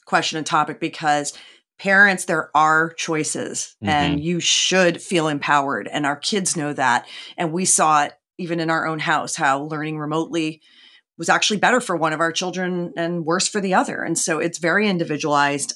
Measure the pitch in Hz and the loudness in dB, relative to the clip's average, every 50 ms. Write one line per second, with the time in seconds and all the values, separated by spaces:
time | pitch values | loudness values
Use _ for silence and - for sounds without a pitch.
0 | _ - - 175 160 - - 160 151 - 170 160 151 147 156 - - 160 - - | _ -2 0 0 0 0 -4 -6 -4 -2 0 0 0 0 -2 -6 -6 -8 -6 -4
1 | 160 151 147 147 143 143 - - - - - _ _ _ _ - - 190 196 190 | 0 0 0 0 0 -4 -8 -12 -16 -20 -20 _ _ _ _ -6 0 4 6 8
2 | 202 202 190 180 - - 180 156 160 - - 147 156 156 156 156 160 165 160 - | 8 8 6 2 0 -2 -2 -2 -2 0 2 4 4 6 4 4 2 0 -2 -6
3 | - - 165 156 156 151 - 151 127 - - 147 - - - _ - 127 151 147 | -6 -4 -2 -2 -2 -2 -4 -6 -6 -6 -6 -8 -10 -10 -12 _ -2 0 2 2
4 | 143 143 143 147 147 165 175 170 156 - - - - - 180 185 185 175 170 - | 2 0 0 -2 -2 -2 -2 -2 0 0 0 0 0 2 2 4 4 4 2 0
5 | - - 196 170 156 156 147 143 139 - 147 147 139 135 135 104 104 - - 143 | -4 -2 0 0 2 0 0 -2 0 2 2 2 2 2 -2 -4 -4 -4 -4 -4
6 | 147 143 143 143 - - - 202 190 - - 165 147 147 147 147 135 127 120 123 | -2 -2 -2 -4 -4 -4 -2 -2 -2 -2 -2 -4 -4 -4 -2 0 2 2 2 2
7 | - - - - - - - - 175 165 156 180 185 - - - 180 156 156 151 | 0 -4 -14 -18 -18 -14 -8 -6 -4 -4 -2 -2 0 0 2 2 4 4 4 4
8 | 143 - - _ _ _ _ - 185 165 170 170 165 160 165 160 - 160 160 156 | 2 0 -4 _ _ _ _ -12 -8 -6 -4 -2 -2 0 0 0 0 -2 -4 -2
9 | 147 165 160 147 - - - - 160 139 135 139 139 123 156 151 151 156 156 156 | -2 0 0 0 0 -4 -4 -2 0 2 2 0 -2 -4 -6 -6 -6 -6 -6 -6
10 | 151 147 156 160 165 127 135 170 160 156 156 - _ _ _ - - - - _ | -6 -4 -2 -4 -4 -2 -2 -4 -4 -4 -6 -10 _ _ _ -20 -20 -20 -20 _
11 | _ _ _ - 165 - 180 175 - - 220 190 - 180 226 254 233 - 180 165 | _ _ _ -6 0 0 2 2 2 0 0 2 2 4 4 2 2 0 -2 0
12 | 151 160 156 151 165 165 160 - 185 180 165 185 185 180 180 175 175 170 - - | 0 0 0 2 0 0 0 -2 -4 -4 -4 -4 -4 -2 -2 -2 -4 -4 -4 -4
13 | 170 165 175 175 165 147 165 185 190 - - 208 190 196 180 226 - - 175 - | -4 -4 -4 -4 -2 0 0 0 0 -2 -2 -2 -2 2 2 2 2 0 -2 -6
14 | - - 165 - - - 165 151 160 170 165 - 156 170 165 196 214 208 190 170 | -4 -4 -4 -2 -2 -2 -2 0 -2 -2 -4 -2 0 0 2 2 2 2 2 0
15 | 165 135 151 175 165 156 147 143 143 143 143 143 135 - - | -2 -2 -4 -4 -2 0 2 2 2 2 2 -2 -4 -6 -6